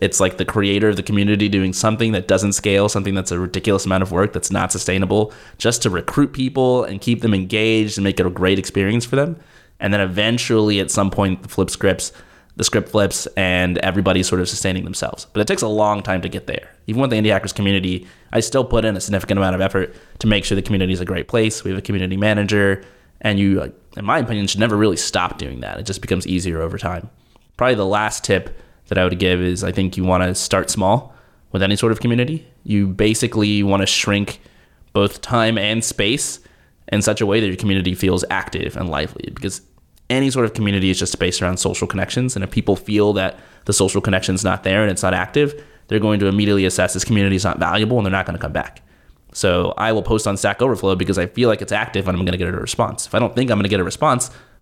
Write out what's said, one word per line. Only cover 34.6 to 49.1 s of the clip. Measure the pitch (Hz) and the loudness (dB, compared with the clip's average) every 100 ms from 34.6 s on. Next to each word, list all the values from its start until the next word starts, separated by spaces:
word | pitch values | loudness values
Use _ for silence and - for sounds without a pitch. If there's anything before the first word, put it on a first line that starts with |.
| _ _ - | _ _ -6
both | - 101 - | 0 0 -2
time | - 120 113 113 | -2 0 2 0
and | 104 113 | 0 -2
space | - - 101 143 - - - _ _ _ - | -2 -2 0 0 -4 -8 -16 _ _ _ -4
in | 104 | 0
such | 101 104 | 0 0
a | 104 | 2
way | 110 | 2
that | 104 | 0
your | |
community | 92 104 95 90 | -2 0 0 0
feels | 92 92 92 - | 0 0 0 0
active | 95 - - - - | -4 -4 -6 -6 -6
and | 90 | -4
lively, | 73 78 - - | -4 -4 -8 -12
because | - 98 - - _ _ _ - | -8 -8 -8 -14 _ _ _ -4
any | 127 135 | 0 2
sort | 127 110 | 2 0
of | |
community | 110 104 98 92 | 0 0 2 2
is | 92 | 2
just | 92 - | -2 -2
based | 87 - | -2 0
around | 90 90 | -2 0
social | 92 92 90 | -2 -2 -4
connections. | 98 90 - 127 | -4 -4 -2 -2
And | 98 | -2
if | 92 | -4
people | - 101 | -2 0
feel | 95 - 104 104 | 0 0 2 2
that | 98 92 - - - - | 2 -2 -6 -18 -10 -4
the | |
social | 101 92 101 | 0 0 0
connection's | 101 95 - 92 | 0 0 0 -2
not | 95 92 | 0 -2
there | 95 98 | 0 2
and | 107 | 2
it's | 90 | 0
not | 95 | 0
active, | 90 92 143 143 - - - - | 0 0 0 0 -2 -16 -18 -4
they're | 107 | 0
going | 107 104 | 2 2
to | 98 | 2
immediately | 98 104 101 | 2 2 2
assess | 95 95 92 | 2 2 0
this | 92 | -2
community | - 107 98 95 | 0 2 2 2
is | |
not | 95 - | 0 -2
valuable | 85 98 107 123 | 0 0 2 0
and | |
they're | 98 | 0
not | 95 90 | -2 -2
gonna | 85 | -6
come | 78 | -6
back. | 78 71 - _ _ _ | -6 -8 -12 _ _ _